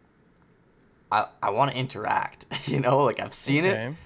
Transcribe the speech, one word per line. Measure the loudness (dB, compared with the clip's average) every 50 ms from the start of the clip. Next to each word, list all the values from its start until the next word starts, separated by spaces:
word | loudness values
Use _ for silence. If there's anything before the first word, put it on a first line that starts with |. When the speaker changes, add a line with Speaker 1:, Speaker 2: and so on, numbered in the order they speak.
| _ _ _ _ _ _ _ _ _ _ _ _ _ _ _ _ _ _ _ _ _ _
Speaker 1:
I, | 0 0 0 0 -6 _
I | -4 -2
wanna | 2 2 2 2
interact, | 2 -2 -4 -4 -6 -6 -2 -2 -2 -2 -2 -4 -10 -14 -14 -12 -10
<laughs> | -8 -6
you | -2 -2 0
know? | 2 4 4 4 4
Like, | 2 0 -2
I've | -6 -4 0
seen | 0 2 2 2 2 2
it, | 2 0 0
Speaker 2:
Okay. | -4 -6 -8 -10 -16